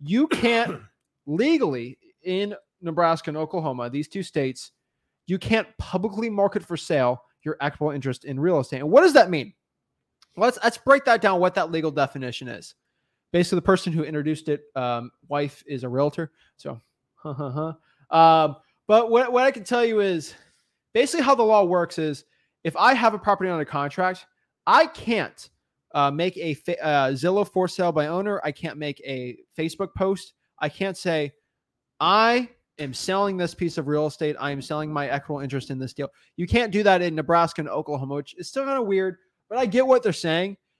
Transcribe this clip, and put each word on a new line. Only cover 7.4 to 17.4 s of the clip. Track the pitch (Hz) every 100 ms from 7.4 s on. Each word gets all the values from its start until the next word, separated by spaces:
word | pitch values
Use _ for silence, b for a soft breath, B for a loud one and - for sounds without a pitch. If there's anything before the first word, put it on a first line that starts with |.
your | 151 -
equitable | 143 - 151
interest | 143 135 123 143
in | 131
real | 170 160
estate. | 127 131
And | 151
what | 240
does | 359
that | 277 185
mean? | 160 104 _ _ _ _ _ _ _ _ -
Let's, | 233 247
let's | 226 -
break | 247 277 269
that | 226
down, | 202 180
what | 180 180
that | 165
legal | 165 156
definition | 147 131 139 127 - 127
is. | 110 - _ _ _ _ _ -
Basically, | 170 175 180
the |
person | 196 185 180
who | 160
introduced | 156 151 151 156 156
it, | 147 _ 131
um, | 123 120 120 _ -
wife | 147 147 - 143
is | 135
a | 123
realtor. | 127 147 - 160 _ _ _
So, | 143 120 _ _
<laughs> | _ _ 156 135